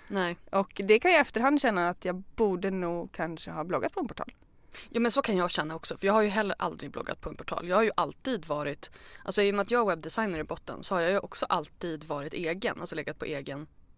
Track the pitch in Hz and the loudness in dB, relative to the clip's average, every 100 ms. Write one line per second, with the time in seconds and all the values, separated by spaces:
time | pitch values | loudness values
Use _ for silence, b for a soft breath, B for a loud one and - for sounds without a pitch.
0 | b 196 175 175 - 196 190 - 196 220 | b -2 -2 -4 -2 0 0 0 4 6
1 | 359 330 269 226 262 294 254 190 175 180 | 8 6 4 2 4 4 4 2 0 0
2 | 185 185 - - 214 180 196 190 175 170 | -4 -4 -6 0 2 2 0 -2 -2 -4
3 | 180 - 165 165 196 165 165 151 - - | -6 -6 -6 -6 -8 -6 -2 0 -2 -2
4 | 262 - - - - - - B B 233 | -6 -6 -10 -12 -20 -20 -18 B B 0
5 | 233 262 - 190 175 - 156 165 - - | 2 2 2 2 2 0 -4 -4 -8 -2
6 | 196 220 208 196 202 - 180 160 143 - | 2 4 4 2 0 0 -4 -4 -8 -8
7 | - - - - - - 175 190 226 - | -6 -8 -8 -10 -6 -6 0 2 4 2
8 | 151 - 262 226 - 147 147 - - B | 0 -2 -4 -4 -2 -4 -2 -6 -10 B
9 | B B - 196 202 202 196 240 214 165 | B B -2 4 4 4 2 4 4 2
10 | 160 - 214 160 151 - - 120 - 185 | 0 0 0 -2 -4 -8 -8 -6 -2 2
11 | 170 196 202 - - 180 151 - 175 156 | 4 2 0 -4 0 0 -2 -8 -6 -6
12 | 156 147 147 - 160 185 220 - 170 160 | -6 -6 -6 -4 -4 -2 -2 -4 -6 -6
13 | - - - 143 139 139 151 - - | -6 -6 -6 -6 -6 -10 -10 -18 -20